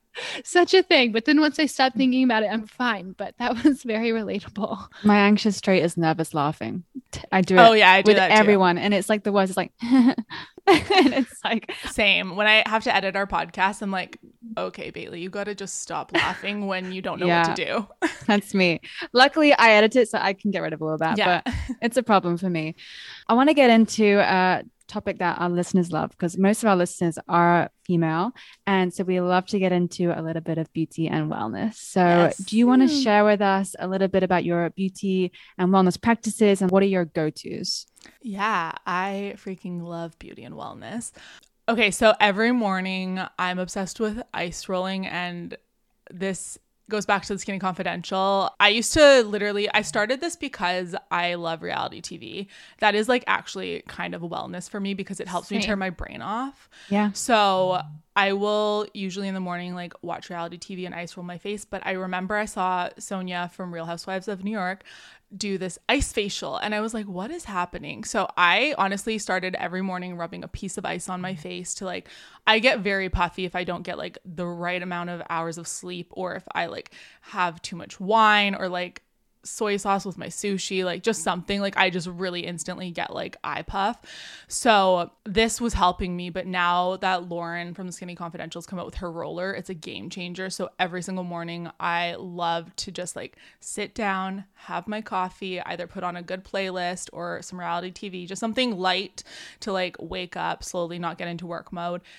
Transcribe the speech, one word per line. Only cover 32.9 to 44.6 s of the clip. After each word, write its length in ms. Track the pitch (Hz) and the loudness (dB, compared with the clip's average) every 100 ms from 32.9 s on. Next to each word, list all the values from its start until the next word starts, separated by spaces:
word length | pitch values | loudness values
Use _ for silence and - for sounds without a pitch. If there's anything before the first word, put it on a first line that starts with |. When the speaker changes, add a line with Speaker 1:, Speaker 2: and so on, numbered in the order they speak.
| 294 | 4
Speaker 2:
share 220 | 247 208 208 | 4 6 6
with 160 | 208 | 4
us 340 | 202 190 190 - | 2 2 -2 -6
a 80 | 185 | -4
little 220 | 190 190 | 0 2
bit 140 | 190 | 2
about 200 | 180 180 170 | 2 2 2
your 240 | 170 170 | 0 -2
beauty 600 | - 190 190 196 190 180 - - - | -2 -6 -4 -2 0 0 -4 -14 -2
and 120 | 180 | 4
wellness 280 | 190 185 - | 6 4 2
practices, 600 | 233 226 220 - 208 196 | 0 0 0 2 4 4
and 80 | 185 | 4
what 140 | 190 | 4
are 40 | 196 | 4
your 180 | 190 170 | 2 -2
go-tos? 800 | - 156 - - 165 180 - - _ - _ | -2 -2 -4 -10 -10 -6 -8 -8 _ -20 _
Speaker 3:
Yeah, 520 | 247 196 208 202 165 - - | -10 -4 -2 -2 -4 -8 -6
I 500 | 180 196 196 202 202 | -4 -4 -4 -8 -10
freaking 440 | - 180 180 175 | -12 -12 -10 -10
love 380 | 170 170 170 - | -10 -10 -10 -12
beauty 240 | - - | -20 -18
and 120 | - 151 | -16 -14
wellness. 560 | - - 113 226 - - - - _ _ - | -14 -14 -12 -10 -10 -14 -20 -20 _ _ -2
Okay, 200 | 233 208 | 2 2
so 240 | - 220 - | 4 4 6
every 320 | 208 196 226 | 4 4 2
morning 720 | 247 208 185 185 190 185 185 185 - | 2 0 -2 -4 -4 -4 -6 -8 -6
I'm 200 | 180 180 | -4 -4
obsessed 420 | 180 208 190 - | -4 -6 -8 -4
with 200 | 214 214 - | -4 -4 -8
ice 340 | - 175 170 | -8 -6 -8